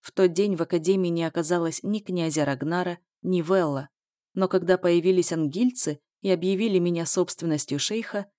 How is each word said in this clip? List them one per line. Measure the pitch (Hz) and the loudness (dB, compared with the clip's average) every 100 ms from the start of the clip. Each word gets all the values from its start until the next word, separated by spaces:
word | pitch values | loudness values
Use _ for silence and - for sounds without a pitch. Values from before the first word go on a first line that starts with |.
В | - | -10
тот | - 185 | 2 2
день | 170 202 180 | 4 0 0
в | |
академии | 160 175 160 190 180 | -2 -2 2 2 2
не | 170 | 0
оказалось | 165 170 160 175 170 160 | -2 -2 -2 0 -2 -4
ни | - 208 | -6 -6
князя | 208 180 160 151 143 | -4 -4 -2 0 -2
Рагнара, | 131 175 175 180 170 _ _ | -2 -2 -2 -4 -6 _ _
ни | 180 180 | -2 -2
Велла. | 160 190 165 139 139 _ _ _ _ | 2 2 2 -4 -8 _ _ _ _
Но | - 190 | -4 0
когда | 190 175 180 | 0 2 2
появились | 180 175 170 185 165 | 4 4 4 2 2
ангильцы | 165 151 160 247 247 - 147 _ _ | 0 -2 2 0 0 -4 -4 _ _
и | 196 | 0
объявили | 180 180 190 226 190 | 0 2 0 2 2
меня | 175 170 | 2 0
собственностью | 165 - 175 - 170 151 - 143 | 0 0 0 -2 -2 -2 -2 -4
шейха, | - 214 220 202 202 | -4 -4 -6 -8 -8